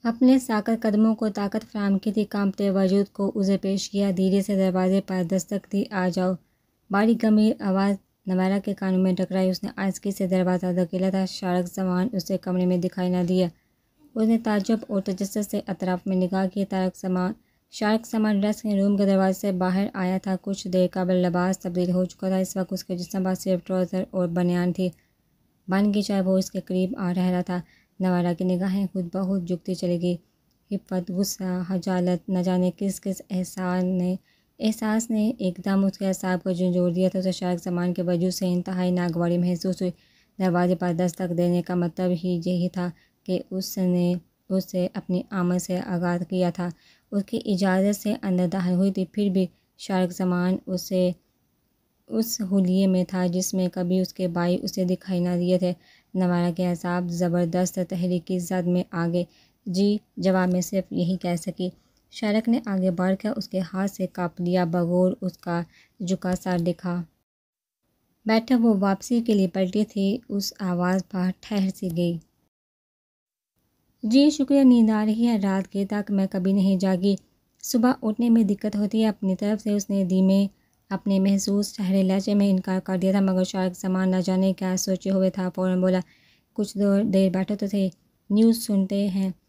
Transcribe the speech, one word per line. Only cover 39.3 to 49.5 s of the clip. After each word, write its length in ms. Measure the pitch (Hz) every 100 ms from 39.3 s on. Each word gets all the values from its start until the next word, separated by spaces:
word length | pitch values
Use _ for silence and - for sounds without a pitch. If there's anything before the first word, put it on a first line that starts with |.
| 175
महसूस 440 | 180 175 190 175
हुई। 80 | 185 - _ _ _ -
दरवाजे 340 | 185 175 180
पर 180 | 175 180
दस्तक 360 | 170 180 170 185
देने 340 | 170 175 175
का 140 | 170 180
मतलब 340 | 170 - 185
ही 320 | 175 180 175 170
यही 220 | 180 175
था 240 | 185 180 - _ _ -
कि 180 | 185 -
उसने 680 | 185 190 - 180 180 175 180 _ _ _
उसे 360 | 190 - 185 180
अपनी 380 | 196 - 180 -
आमद 260 | 196 180 180
से 200 | 180 180
आगाह 400 | - 180 175 175
किया 320 | 175 180 180
था। 220 | 170 175 - _ _ _
उसकी 240 | 202 196 226
इजाज़त 560 | - 185 190 185 196
से 220 | 208 208
अंदर 340 | - 196 180 180
दाखिल 240 | 190 180
हुई 200 | 180 196
थी, 120 | 190
फिर 260 | 185 - 202
भी 180 | 185 180